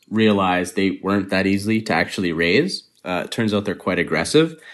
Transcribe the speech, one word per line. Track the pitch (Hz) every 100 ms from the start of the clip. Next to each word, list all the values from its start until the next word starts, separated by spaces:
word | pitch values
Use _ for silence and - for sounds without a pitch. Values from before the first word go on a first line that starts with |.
| -
realized | 110 110 98 92 90 87
they | - 95 92
weren't | 95 101 95
that | 92 98
easy | 101 104 110
to | 107
actually | 82 87 - 90
raise. | 80 85 110 190 - - _
Uh, | 90 90
it | -
turns | - 107
out | 101
they're | 98
quite | 87 - 87
aggressive, | 80 78 82 151 160 - -